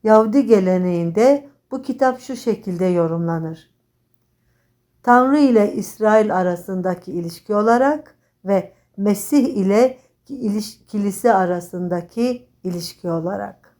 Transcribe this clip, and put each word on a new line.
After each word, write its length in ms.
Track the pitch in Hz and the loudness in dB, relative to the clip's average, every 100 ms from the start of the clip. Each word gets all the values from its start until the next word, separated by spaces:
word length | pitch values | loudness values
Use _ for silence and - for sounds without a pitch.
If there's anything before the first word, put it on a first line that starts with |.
Yahudi 420 | 214 220 220 269 | 6 4 6 0
geleneğinde 1040 | 220 208 185 185 180 175 170 165 254 285 - _ _ | 4 2 4 0 0 -2 -2 2 2 2 -2 _ _
bu 100 | 269 | -10
kitap 380 | 269 - 262 254 | -8 -2 -2 -2
şu 160 | - | -12
şekilde 500 | 254 240 202 196 170 | -8 -4 -4 -6 -4
yorumlanır. 840 | 185 175 165 165 170 165 160 160 _ _ _ _ _ _ _ _ _ _ _ _ _ _ | 0 0 0 -2 -4 -4 -8 -12 _ _ _ _ _ _ _ _ _ _ _ _ _ _
Tanrı 360 | - 240 262 294 | 4 4 4 4
ile 340 | 277 226 208 | 4 4 2
İsrail 600 | - 202 - 214 220 214 | -2 -10 -2 2 4 2
arasındaki 760 | 185 180 175 175 190 185 175 - | 0 -2 -4 -6 -6 -4 -6 -8
ilişki 440 | 175 170 170 - | -8 -8 -12 -4
olarak 600 | 208 214 240 269 302 - _ _ _ | 0 2 4 2 -2 -8 _ _ _
ve 280 | 190 196 196 _ _ - | -2 -2 -2 _ _ -4
Mesih 460 | 202 202 - 294 | -2 -2 0 0
ile 540 | 247 202 190 208 262 262 _ _ _ | 2 0 0 2 2 -2 _ _ _
iliş-, 560 | 269 220 208 208 - _ | -8 -4 -4 -8 -16 _
kilise 460 | 214 202 190 240 | -4 -4 0 2
arasındaki 1120 | 190 185 175 175 180 180 175 170 233 240 247 _ _ | 2 0 -4 -8 -8 -6 -6 -6 -4 -4 -4 _ _
ilişki 460 | 185 175 175 - 175 | -8 -8 -10 -10 -6
olarak. 680 | 165 165 196 202 - _ | -6 -6 -8 -10 -16 _